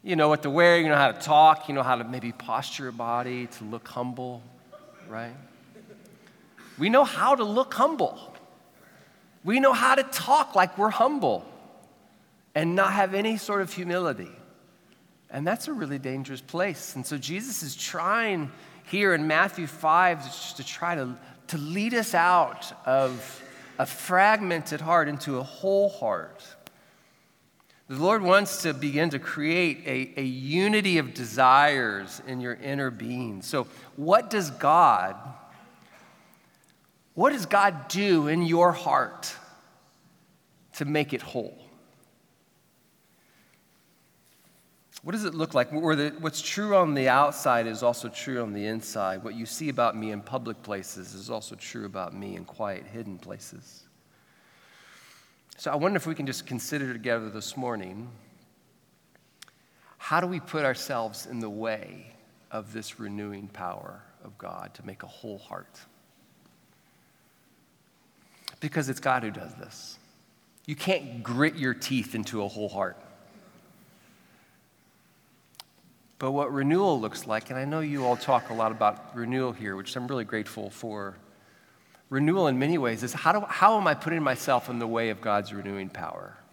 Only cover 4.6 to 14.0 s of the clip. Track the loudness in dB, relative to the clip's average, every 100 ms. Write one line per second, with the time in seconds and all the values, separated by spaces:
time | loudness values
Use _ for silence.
4.6 | -20 -20 -20 -20 -14 -12 -12 -14 -20 -20
5.6 | -20 -20 -20 -20 -20 -20 -20 _ _ -20
6.6 | -20 -2 4 6 6 2 2 4 2 0
7.6 | 0 2 2 2 -4 -4 -18 -20 -20 -20
8.6 | _ _ -20 -20 -20 _ _ _ 0 6
9.6 | 6 6 6 6 2 -4 4 4 6 4
10.6 | 4 4 2 4 4 4 2 0 -4 -20
11.6 | -20 -20 -20 _ _ _ _ _ _ 0
12.6 | 2 4 4 4 2 2 0 -2 -2 -2
13.6 | -2 -6 -2 0